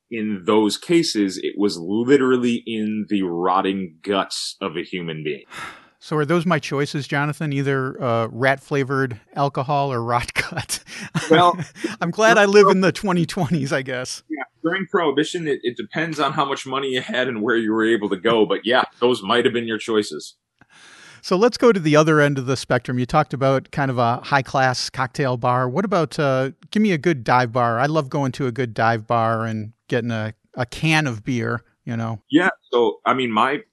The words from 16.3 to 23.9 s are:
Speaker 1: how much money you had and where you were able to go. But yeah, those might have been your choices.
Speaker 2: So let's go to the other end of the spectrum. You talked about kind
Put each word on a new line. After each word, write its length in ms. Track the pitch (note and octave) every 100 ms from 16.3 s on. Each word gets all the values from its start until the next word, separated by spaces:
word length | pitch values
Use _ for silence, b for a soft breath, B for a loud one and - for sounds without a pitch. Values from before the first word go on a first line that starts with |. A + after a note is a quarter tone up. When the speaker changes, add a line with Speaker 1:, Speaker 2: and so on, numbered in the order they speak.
Speaker 1:
how 100 | D3+
much 220 | C#3 C3 C3+
money 220 | C3 C3+
you 120 | B2+
had 280 | A#2+ B2+ B2+
and 120 | A#2
where 160 | A2+ A#2
you 160 | A2
were 140 | A2 A2
able 240 | A2+ G2+
to 60 | F#2+
go. 280 | F#2+ G2+
But 160 | F#2+ F#2+
yeah, 200 | G#2 B2+ - -
those 220 | A#2+ A#2+
might 240 | F#2+ A#2+ A#2+
have 80 |
been 120 | A#2 A2+
your 120 | G#2+
choices. 580 | - G#2+ G#2 D2+ - - _ _ B B B B B B
Speaker 2:
So 140 | - F#3
let's 200 | A#3+ -
go 160 | B3
to 80 | G3
the 160 | D#3 D3
other 240 | D#3+ D3+
end 160 | C#3+ C3+
of 60 |
the 120 | B2+ C3
spectrum. 420 | - B2 - B2
You 80 | B2
talked 260 | D#3 D3
about 380 | C3 C3+ C3+ C3
kind 200 | - C3+